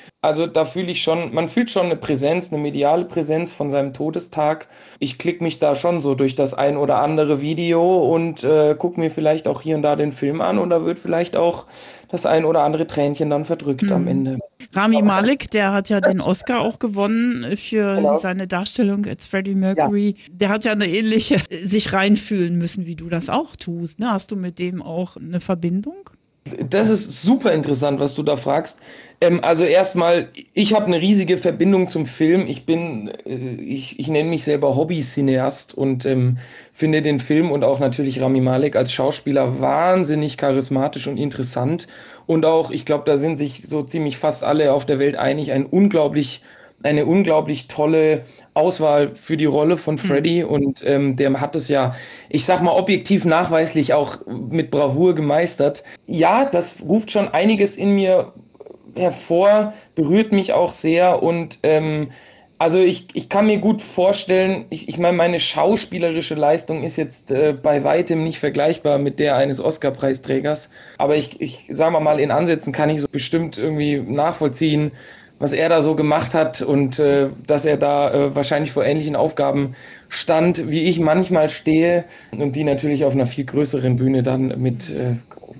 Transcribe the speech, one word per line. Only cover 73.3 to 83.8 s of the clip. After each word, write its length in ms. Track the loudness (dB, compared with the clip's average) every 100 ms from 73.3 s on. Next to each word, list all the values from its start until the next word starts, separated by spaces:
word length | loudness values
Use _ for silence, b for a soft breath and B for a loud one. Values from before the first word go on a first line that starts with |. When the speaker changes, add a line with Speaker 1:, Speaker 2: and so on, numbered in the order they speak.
| -2 -2 -4
Speaker 1:
irgendwie 420 | -4 -2 -2 -2
nachvollziehen, 920 | -2 -2 -2 0 -2 0 0 0 -2 B B B B -6
was 120 | -4
er 160 | 0 2
da 120 | 2
so 140 | 2 2
gemacht 380 | 2 0 0
hat 280 | 0 0 -2
und, 380 | 0 0 0 2
äh, 300 | 2 4 0 -2 -2
dass 160 | 0 2
er 120 | 2
da, 340 | 2 2 2
äh, 220 | 2 0 0
wahrscheinlich 360 | 0 -2 -2
vor 120 | 0
ähnlichen 320 | 0 0 -2 0
Aufgaben 600 | 0 0 0 0 -2 -6 B B B
stand, 600 | -6 0 2 2 0 -2
wie 140 | -2
ich 160 | 0 2
manchmal 480 | 2 2 2 2 0
stehe 560 | 0 0 2 4 0 -2 B B -6
und 200 | -4 -2
die 80 | 0
natürlich 400 | 0 0 0 2
auf 80 |
einer 120 | 2 0
viel 180 | -4 -4
größeren 500 | -2 -2 0